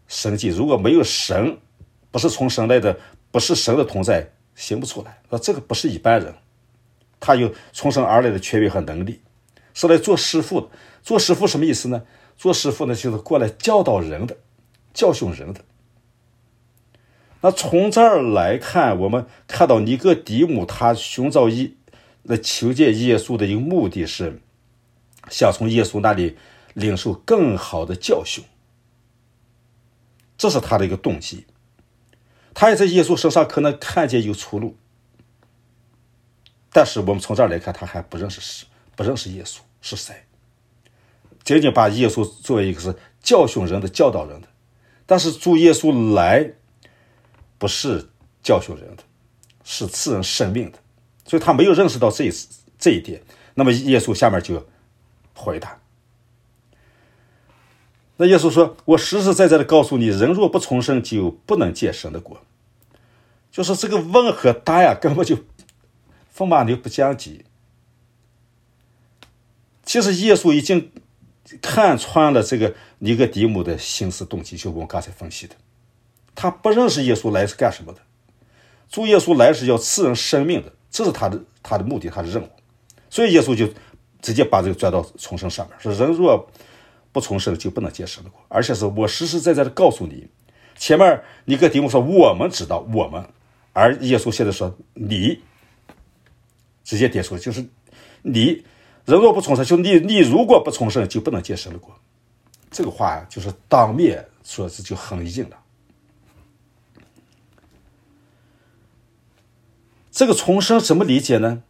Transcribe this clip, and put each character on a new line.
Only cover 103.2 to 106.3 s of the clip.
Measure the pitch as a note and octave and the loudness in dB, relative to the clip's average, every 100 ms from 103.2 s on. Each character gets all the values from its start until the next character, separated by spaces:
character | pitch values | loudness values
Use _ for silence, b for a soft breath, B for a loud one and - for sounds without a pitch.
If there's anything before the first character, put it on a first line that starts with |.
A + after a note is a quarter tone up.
| F2 | -10
就 | - | -12
是 | F#2+ F#2+ _ | -12 -14 _
当 | C3+ A2 B2+ | 4 4 4
面 | E3 E2 - _ | 0 0 -10 _
说， | - - F2+ | -18 -12 -12
这 | - | -12
就 | F#2 F#2+ | -12 -12
很 | - F#2 E2+ | -10 -10 -8
硬 | G2+ G#2 | -8 -10
了。 | - _ _ _ _ _ _ _ | -14 _ _ _ _ _ _ _